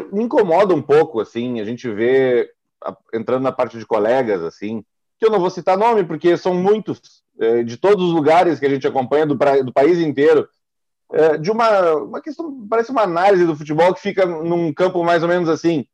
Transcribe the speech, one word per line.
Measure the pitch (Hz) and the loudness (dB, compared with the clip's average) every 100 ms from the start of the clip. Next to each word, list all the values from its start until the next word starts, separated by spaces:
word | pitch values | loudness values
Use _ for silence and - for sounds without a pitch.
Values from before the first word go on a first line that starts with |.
| - | -2
me | 196 | -6
incomoda | 233 302 190 170 202 | -2 0 2 2 2
um | 160 | 0
pouco, | - 226 156 113 | 2 2 2 -2
assim, | 98 120 123 120 | -6 -6 -6 -6
a | 104 | -8
gente | 120 123 | -8 -8
vê, | 104 120 131 131 120 - _ _ _ | -2 2 2 2 0 -2 _ _ _
a-, | - 95 - | -14 -12 -10
entrando | 113 113 127 | -8 -4 -2
na | 131 | -2
parte | 123 117 113 | -2 -4 -6
de | 107 | -4
colegas, | 107 107 131 117 95 | -2 0 0 0 -2
assim, | 82 - 101 113 - _ _ - | -6 -10 -10 -10 -14 _ _ -2
que | 220 | 0
eu | |
não | 208 | 2
vou | 180 | -2
citar | 175 180 190 | -4 -2 0
nome, | 226 226 170 | 2 0 -2
porque | 160 175 165 | -2 0 0
são | 190 | 0
muitos, | 180 190 214 - 123 _ _ _ - | 0 0 0 -2 -12 _ _ _ -4
é, | 113 117 | 0 0
de | 117 120 | -2 -2
todos | 190 202 180 | 0 2 2
os | |
lugares | 165 147 165 175 143 | 2 4 4 2 0
que | 139 | -2
a | |
gente | 139 139 | -2 -2
acompanha | 131 120 147 156 | -4 0 0 0
do | 131 | 0
pra-, | 143 139 | 2 2
do | 127 | 0
país | 135 151 175 | 2 2 2
inteiro, | 160 135 151 151 107 _ _ _ _ _ - | 0 2 4 4 0 _ _ _ _ _ -6
é, | - 160 156 | 0 2 2
de | 160 | -2
uma, | 220 226 202 175 151 | 0 2 2 2 0
uma | - - | -4 -12
questão, | 311 285 330 269 208 | -12 -12 -12 -12 -4
parece | 226 233 | -4 -2
uma | 262 | -2
análise | 202 170 196 190 170 | -2 0 2 4 2
do | 151 | -2
futebol | 151 156 180 | -4 2 2
que | 185 | 2
fica | 202 185 185 | -4 -2 -2
num | 165 170 175 165 | -2 -2 -2 -2
campo | 143 185 185 | -2 -2 0
mais | 170 170 | 0 2
ou | 170 | 2
menos | 180 165 | 0 0
assim, | 156 170 160 - | 0 0 -2 -6